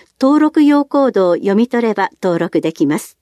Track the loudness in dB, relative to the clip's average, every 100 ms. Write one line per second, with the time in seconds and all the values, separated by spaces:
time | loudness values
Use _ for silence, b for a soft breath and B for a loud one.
0 | B -4 0 2 2 2 2 2 0 0
1 | 0 0 0 0 0 0 0 -2 -2 -2
2 | -4 -4 -4 -2 -2 -4 -4 -2 -2 -4
3 | -8 _